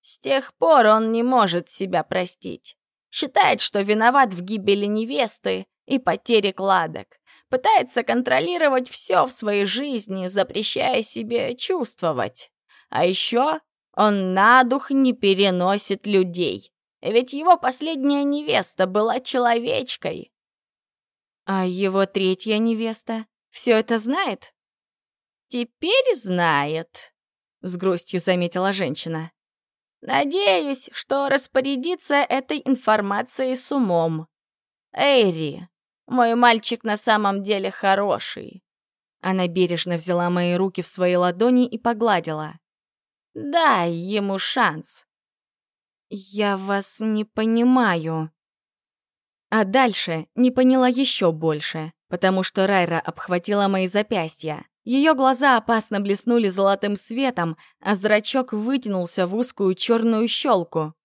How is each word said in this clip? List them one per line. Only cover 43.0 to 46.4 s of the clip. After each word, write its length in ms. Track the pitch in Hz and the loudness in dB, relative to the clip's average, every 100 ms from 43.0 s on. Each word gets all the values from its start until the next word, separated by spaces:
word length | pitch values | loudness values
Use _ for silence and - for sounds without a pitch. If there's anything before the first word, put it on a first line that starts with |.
| _ _ _ | _ _ _
"Дай 580 | - 294 330 311 220 170 | -12 -2 2 4 4 0
ему 460 | 170 180 208 202 190 | -2 -4 -2 -2 -4
шанс". 680 | - 262 208 156 - - _ _ _ _ _ _ _ _ _ _ _ | -4 0 0 0 -12 -18 _ _ _ _ _ _ _ _ _ _ _
"Я 480 | 202 190 196 | -16 -12 0